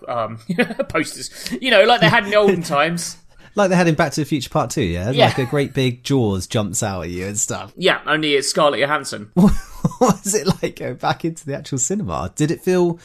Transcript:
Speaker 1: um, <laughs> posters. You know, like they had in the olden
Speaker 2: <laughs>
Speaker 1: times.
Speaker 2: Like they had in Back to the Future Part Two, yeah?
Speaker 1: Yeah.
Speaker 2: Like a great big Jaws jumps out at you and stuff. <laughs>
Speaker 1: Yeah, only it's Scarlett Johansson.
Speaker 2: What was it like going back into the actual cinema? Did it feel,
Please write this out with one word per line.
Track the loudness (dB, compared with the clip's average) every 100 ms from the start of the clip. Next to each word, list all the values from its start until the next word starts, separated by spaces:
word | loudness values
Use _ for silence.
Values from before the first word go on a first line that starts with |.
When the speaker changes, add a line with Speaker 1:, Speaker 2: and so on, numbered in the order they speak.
| -8
Speaker 1:
um, | -6 -4 -8 -8
<laughs> | -2 -2 -2 -4
posters. | -4 -4 -8 -14 -12 -10 -6
You | 2
know, | 4
like | 6 6
they | 4
had | 2
in | 2
the | 4
olden | 4 2
Speaker 2:
<laughs> | 0 2
Speaker 1:
times. | 2 0 -8 -12 -20 _ -10
Speaker 2:
Like | 0 2
they | 4
had | 4
in |
Back | 2 0
to | -2
the |
Future | -2 -2 -2
Part | -2 -2
Two, | -2
yeah? | -2 -2 -2
Speaker 1:
Yeah. | 2 2
Speaker 2:
Like | 2
a |
great | -2 -2 -2
big | 0 -2 -2
Jaws | 0 2 2 0 -2
jumps | -2 -2 -2
out | -4 -4
at | -6
you | -6 -6
and | -4
stuff. | -4 -6 -10
<laughs> | -2
Speaker 1:
Yeah, | 0 0 0
only | -2 2
it's | 0 0
Scarlett | 2 2 2
Johansson. | 0 -2 -4 -12 -4
Speaker 2:
What | 4 6 6 -2 -4 -4 2
was | 2 2 0
it | -2 -2 -2
like | -4 -8
going | -10 -6
back | -4 -4
into | -4 -8
the | -10 -10
actual | -6 -4
cinema? | -4 -4 -4 -4 -6 -2
Did | -2
it | -2
feel, | 0 2 2 -2